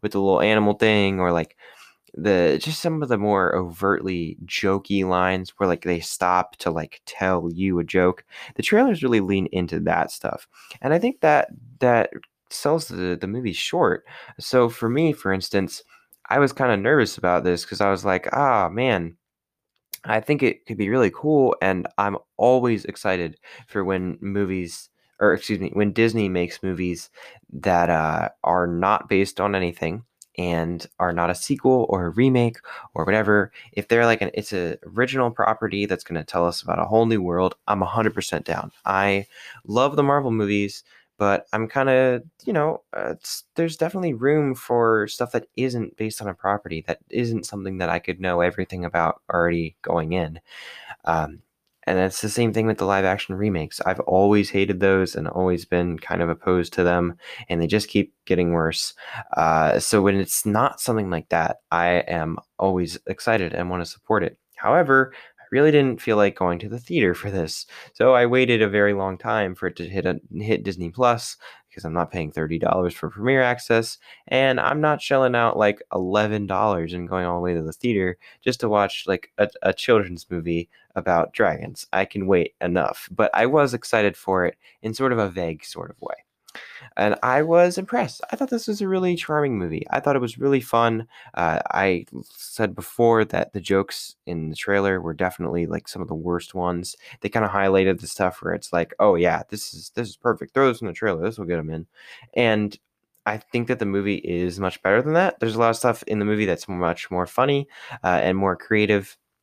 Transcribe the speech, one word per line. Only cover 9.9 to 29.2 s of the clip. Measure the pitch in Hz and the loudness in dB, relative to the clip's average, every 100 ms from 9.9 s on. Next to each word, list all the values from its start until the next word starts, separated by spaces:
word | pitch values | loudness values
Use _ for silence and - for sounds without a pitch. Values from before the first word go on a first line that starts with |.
| 85 78 | 0 -2
stuff. | - - - - - - - | -4 -6 -6 -12 -20 -20 -8
And | 135 | 0
I | 170 | 2
think | 233 - | 0 2
that, | 156 151 - - - - | 4 4 2 -6 -20 0
that | 123 117 - - - _ _ | 4 4 2 -4 -20 _ _
sells | - 147 160 156 | -6 -2 -2 -2
the, | 90 90 85 | -6 -4 -4
the | 95 | -4
movie | 120 117 | -4 -6
short. | 82 - 175 147 113 - - - - | -6 -4 2 2 0 -6 -20 -20 -14
So | - 127 117 | 0 2 2
for | 117 117 | 0 -2
me, | 135 160 | 2 0
for | 147 95 | 0 -2
instance, | 95 - 101 90 - - _ _ _ - | -2 -2 -2 -2 -8 -18 _ _ _ -2
I | 131 | 2
was | 135 | 2
kinda | - 127 101 | 2 0 2
nervous | 113 147 107 - | 2 2 2 0
about | 90 87 | 2 2
this | 90 87 | 2 -2
'cause | - 98 | -4 -2
I | 101 | 0
was | 95 | 0
like, | 95 92 - | 0 -2 0
"Ah, | 135 139 113 87 | 0 2 2 0
man, | 104 131 95 82 - _ _ _ _ _ _ _ - | 0 0 0 -2 -10 _ _ _ _ _ _ _ -12
I | - 110 | -4 -2
think | - 147 | 0 2
it | 127 - - | 2 0 -8
could | 107 | -4
be | 101 | 0
really | 127 104 | 2 2
cool," | - 151 147 131 - | 0 0 4 2 2
and | 95 92 - - | 0 0 -2 -2
I'm | 101 98 - - | -2 -4 -10 0
always | 120 127 120 107 82 | 4 4 2 0 -4
excited | - 101 92 82 - - - - | -6 -4 -2 -4 -8 -20 -20 -8
for | 104 | -4
when | 95 95 90 - | -2 -2 -4 -6
movies, | 98 101 95 92 85 - - _ _ - | -4 -2 -2 -2 -6 -12 -20 _ _ 2
or | 104 | 4
excuse | 87 - 98 | 4 0 -4
me, | 92 | -2
when | 104 104 | 0 0
Disney | 113 113 113 98 | 4 2 2 0
makes | 90 87 - | 0 -2 -4
movies | 95 87 90 85 - - - - _ | -6 -4 -4 -6 -12 -20 -20 -20 _
that, | 69 95 87 85 | -4 2 4 4
uh, | 80 78 80 - - | 2 0 -2 -4 -2
are | - 87 87 | 0 2 0
not | 85 95 107 - | 0 2 0 2
based | 98 | 0